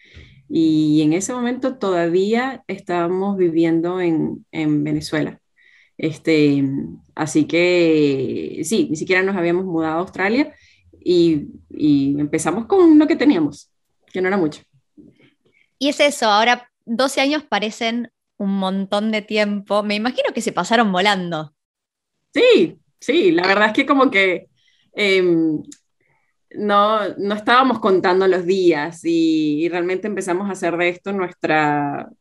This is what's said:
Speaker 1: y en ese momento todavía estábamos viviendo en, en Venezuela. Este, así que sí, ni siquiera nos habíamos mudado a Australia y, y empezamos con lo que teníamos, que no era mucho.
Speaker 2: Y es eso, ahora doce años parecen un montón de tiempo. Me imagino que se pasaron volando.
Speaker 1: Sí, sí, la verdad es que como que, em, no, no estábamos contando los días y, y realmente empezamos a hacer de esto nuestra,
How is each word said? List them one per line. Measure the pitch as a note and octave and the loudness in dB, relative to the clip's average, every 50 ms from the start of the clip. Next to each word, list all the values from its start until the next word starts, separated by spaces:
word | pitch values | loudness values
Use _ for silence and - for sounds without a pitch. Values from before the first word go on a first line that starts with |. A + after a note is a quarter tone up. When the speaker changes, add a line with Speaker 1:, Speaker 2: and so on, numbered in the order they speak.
| _ _ - - - - - - _ | _ _ -20 -20 -20 -20 -20 -20 _
Speaker 1:
y | - - E3 D#3+ D#3+ D#3 D#3 D#3 D3+ D3+ D#3 | -4 -2 0 2 2 2 2 2 2 2 2
en | D#3 D3+ D#3+ | 2 2 0
ese | F#3 G#3 - B3 | 0 -2 -6 -6
momento | B3 A#3+ A#3+ B3+ B3 C4 C4 C4 | -4 -4 -4 -4 -4 -4 -6 -4
todavía | - G#3+ G3 F#3 E3+ E3+ E3+ E3+ F#3 G3 G#3 A3 A#3 B3+ C4+ C4 B3+ _ | -4 -4 -2 0 0 0 0 0 0 0 0 0 -2 -2 -4 -8 -12 _
estábamos | - F#3+ F#3+ - - F3 F3 E3+ E3+ F#3 F#3 G3 G3+ G3+ | -12 -12 -10 -8 -6 -4 -2 -2 -2 -2 -2 -2 -2 0
viviendo | F#3+ F3+ E3+ D#3 E3 E3 E3 E3 E3 E3 F3 F3+ F#3 | 0 0 0 2 2 2 2 2 0 0 -2 -2 -2
en, | F3+ E3+ D#3+ D3+ D3+ - - - - _ | -2 0 0 0 -2 -4 -6 -10 -14 _
en | - D#3+ D#3 D3+ D3+ D3 D3 | -8 -4 -2 0 0 0 -2
Venezuela. | D3+ D3+ D3+ D3+ - - D3+ D3 - - - _ _ _ _ _ _ _ _ _ _ _ | -2 -4 -4 -4 -4 -4 -4 -4 -6 -8 -14 _ _ _ _ _ _ _ _ _ _ _
Este, | - - D#3+ D#3 - - D#3 D#3+ D3+ D3 D3 C#3+ C#3+ C#3 C3+ C#3 C#3 D#3 - - - _ _ _ | -8 -6 -6 -6 -4 0 2 4 4 4 4 4 2 0 0 -2 -4 -6 -8 -12 -18 _ _ _
así | - D#3 D3+ - D#3+ C#3+ | -8 -6 0 0 0 0
que | - D#3 E3+ F3 F3+ F3+ F3 E3+ D#3+ D#3+ D#3 D3+ C#3+ C3+ C3+ C3 A2+ A2+ F#2+ D#2 - - - D#3 | 2 2 2 2 2 4 4 4 4 4 4 4 2 2 -2 -4 -4 -6 -6 -8 -8 -8 -8 -4
sí, | - A3 G3+ D3+ - | -2 0 0 0 0
ni | D3+ | -2
siquiera | D#3 E3+ - F#3 F#3 F#3 | -4 -2 0 0 0 0
nos | F#3+ G3+ | 0 -2
habíamos | F#3 E3+ E3+ F3 F3+ F#3+ | -2 0 0 0 -2 -2
mudado | F#3+ E3 D#3+ D#3+ D#3+ D#3 | -4 -4 -4 -2 -2 -4
a | E3 | -4
Australia | F#3 F#3+ - - F#3 G3 A3+ C4+ D4+ D4 - _ _ _ _ _ _ _ - _ | -6 -6 -6 -4 -2 0 0 0 -2 -2 -6 _ _ _ _ _ _ _ -20 _
y, | - - F3+ F3 E3+ E3+ D#3+ D3 D3 - - - _ - | -2 0 2 4 4 2 2 0 -4 -8 -14 -20 _ -18
y | - - - D3+ D3 C#3 C#3 C#3 C#3+ C#3+ | -6 -2 2 2 4 4 2 0 0 -2
empezamos | D3 D3 E3 D#3+ E3 E3 E3+ A3 A3+ | -2 -2 -2 -2 -2 -2 -4 -4 -2
con | - G4+ F#4+ F4 E4 D#4 D4+ | 0 4 6 6 8 8 6
lo | D#4 | 6
que | D4+ E4 | 4 2
teníamos, | - B3 D4 A#3+ F3 D#3 C#3+ - - - _ _ _ _ _ _ _ _ _ | 2 4 4 4 4 0 -2 -4 -10 -20 _ _ _ _ _ _ _ _ _
que | - F#3 | -6 -4
no | F#3 | -2
era | F#3 G3+ | 0 0
mucho. | G3+ E3 D3+ D3+ - _ _ _ _ _ _ _ - - - _ _ _ _ _ _ _ _ _ _ _ _ _ - | 0 0 -2 -4 -8 _ _ _ _ _ _ _ -20 -20 -20 _ _ _ _ _ _ _ _ _ _ _ _ _ -4
Speaker 2:
Y | C4 C#4+ | -2 -2
es | C#4+ - | 0 2
eso, | D4 D4 C#4+ - B3 | 0 0 0 0 0
ahora | A3 G3+ G#3 A3+ A#3+ B3 A#3+ - _ _ _ _ | 2 2 4 4 2 0 0 -4 _ _ _ _
doce | - A#3 G#3+ C4 C4+ - C4+ | -6 -2 -2 -2 -2 0 -2
años | C4+ C#4 D4+ D4+ D4+ | 0 0 -2 -4 -4
parecen | _ G#3+ G3 G#3 G#3+ G#3 - A#3+ A3+ A3+ A#3+ A#3 - _ _ _ _ _ | _ -4 -4 -4 -6 -6 -6 -6 -4 -4 -6 -8 -10 _ _ _ _ _
un | - G#3 G3 G3 | -6 -4 -4 -2
montón | G3 F#3+ F#3+ F#3+ G3 G3 F#3+ G#3 G#3 G#3+ A3 | -2 -2 -4 -4 -4 -4 -2 -2 -2 -2 -2
de | A3 G#3+ | -4 -4
tiempo. | G#3 - G#3+ G#3+ G#3+ G#3 G#3 G3+ G3 - G3 G#3 G#3 | -6 -4 -2 -2 0 -2 -2 -6 -4 -2 -2 -2 0
Me | G#3 G#3 | -2 -4
imagino | G#3 G#3+ B3+ - B4+ D5 A#4+ - | -2 -4 -4 -4 -2 -4 -4 -4
que | A#3 | -4
se | - G#3+ | -6 -4
pasaron | - - F3+ - A#3 A#3 A#3 G3+ | -4 -4 0 2 2 2 2 2
volando. | F#3 F3+ F#3+ G#3 G3+ F#3 F3+ F3 E3+ D#3 D#3 D3 _ _ _ _ _ _ _ _ _ _ _ _ _ _ _ _ - | 0 2 2 2 0 0 -2 -6 -6 -8 -8 -10 _ _ _ _ _ _ _ _ _ _ _ _ _ _ _ _ 0
Speaker 1:
Sí, | C#4+ A#4+ B4+ A4+ B3 F3+ - - _ _ _ _ _ | 4 4 6 6 6 4 0 -2 _ _ _ _ _
sí, | - - C4+ E4+ A3+ F3+ | -4 0 2 2 4 4
la | D#3+ E3+ F3+ | 4 2 2
verdad | G3 G3 G3+ G#3+ | 2 2 2 2
es | G#3+ G#3+ | 2 2
que | D4 B3+ | 0 0
como | C#4 C#4+ C4+ B3+ - | 2 2 2 2 2
que, | - G3 G3 F#3+ F3 E3+ - _ _ _ _ _ _ _ _ _ _ | 2 2 2 0 0 -4 -8 _ _ _ _ _ _ _ _ _ _
em, | - G#3 G3 F#3+ F#3+ F3+ F3 E3+ E3 D#3+ D#3+ D3+ D3+ - - - - _ _ _ _ _ _ _ _ _ _ _ _ _ _ - | -2 0 2 2 2 2 2 2 2 0 0 -2 -4 -8 -12 -20 -20 _ _ _ _ _ _ _ _ _ _ _ _ _ _ -10
no, | - G#3 G#3 G3+ G3+ G3+ G#3+ A3 G#3+ G3+ F3+ - | -6 -2 2 2 2 2 2 0 -2 -2 -4 -6
no | - F#3+ G3+ G#3+ | -6 -4 -4 -4
estábamos | G#3 - B3+ A#3+ B3+ C4+ B3+ A#3 A3+ | -4 0 2 2 4 4 2 0 0
contando | - G3+ F#3+ F3+ F#3 F#3+ F3+ F#3+ G3 | 0 0 0 2 2 2 2 2 2
los | F#3+ F3+ F#3 F3 | 2 2 2 0
días | E3+ G3 G3 F3+ F3 D#3+ D3 D3 E3+ E3+ - - | 0 0 2 2 2 0 0 -4 -6 -10 -8 -4
y, | E3 E3+ E3 E3 D#3+ D#3+ D#3 D#3 D3+ D3 D3 E3 | -2 0 0 0 0 0 0 0 -2 -2 -2 -2
y | E3+ | -2
realmente | E3 F3+ E3+ F3+ F#3 F3+ A3+ | -2 -4 -4 -4 -4 -4 -6
empezamos | G#3+ G3+ F#3+ F#3+ F#3 F3 F3+ G3+ G3+ | -6 -6 -6 -4 -4 -4 -4 -4 -6
a | F#3 | -6
hacer | - F#3 E3+ E3+ | -4 -4 -4 -2
de | E3 F3 F3 | -2 -2 -2
esto | F3 F3 - G3 | -2 -4 -8 -8
nuestra, | G3+ G3 F3+ F3+ - _ - D#3 D#3 D#3 D3+ D3 D3 D3 C#3+ C#3+ C#3+ - - - - _ | -6 -6 -6 -6 -6 _ -2 0 0 0 0 0 0 -2 -2 -4 -6 -8 -12 -14 -18 _